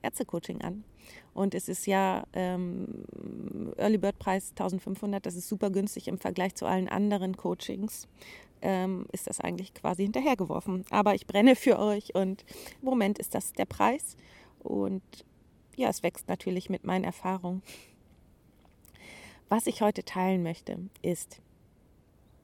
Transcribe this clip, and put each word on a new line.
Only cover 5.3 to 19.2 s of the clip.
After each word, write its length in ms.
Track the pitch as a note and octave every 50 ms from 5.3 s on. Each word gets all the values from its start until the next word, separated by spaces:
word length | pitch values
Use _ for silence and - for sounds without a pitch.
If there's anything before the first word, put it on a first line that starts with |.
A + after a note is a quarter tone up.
| F3
ist 140 | F3+ F3+ -
super 200 | G#3+ F#3+ A3 G3+
günstig 380 | F#3+ G3 G3 G#3 - F#3+ - -
im 100 | - F#3+
Vergleich 380 | - F#3 F#3 - F3+ - -
zu 100 | - -
allen 220 | - F#3 F#3+ F#3 -
anderen 480 | - F#3+ G3+ G#3 G#3 G3 F#3+ F#3 F#3+ -
Coachings, 680 | - F3+ F#3 - - - G3+ F#3+ G3+ G#3+ - - - - - - - - - - - - _ _
ähm, 460 | - F#3+ F#3+ F#3 F#3 F#3+ F#3+ F3+ - -
ist 160 | - F#3+ - -
das 120 | - -
eigentlich 340 | - - F3 F3+ F#3+ - -
quasi 300 | - - - F3+ F3 G3
hinterhergeworfen. 800 | G3+ A3 C4 C4+ D4+ B3+ - F#3 - - F3 - G#3 F#3 F#3 F#3 -
Aber 260 | - G#3 G3+ G#3 G3
ich 120 | - - -
brenne 280 | - G3+ A3 C4 B3+
für 220 | - - B3+ G#3+ -
euch 360 | G#3 G#3+ G#3 G#3 - - -
und 300 | G3 G3 F#3+ F#3+ - - - - - - - - -
im 40 | -
Moment 340 | C4 C4 A#3+ G3+ G3 G#3 -
ist 160 | - - -
das 180 | G3 - - -
der 120 | - -
Preis. 500 | - - - G3+ A3 B3 D4+ - - - - - - - - - - - -
Und 440 | - - - G2 G2 F#2+ F#2+ F#2 - - - - - _ _ _ - - - - _ _ -
ja, 140 | - B3+ A3+
es 140 | A3 - -
wächst 240 | E3+ - - - -
natürlich 420 | F3 - - F#3 F#3 F#3 - -
mit 140 | F#3 F3 -
meinen 200 | - F#3 F#3 F3+
Erfahrungen. 580 | F3+ F#3 - - F#3 F#3+ F#3 F3+ F3 F#3 F#3 - - - - - - - - - - - - - - - _ _ - - _ - - _ _ - - - - - - - -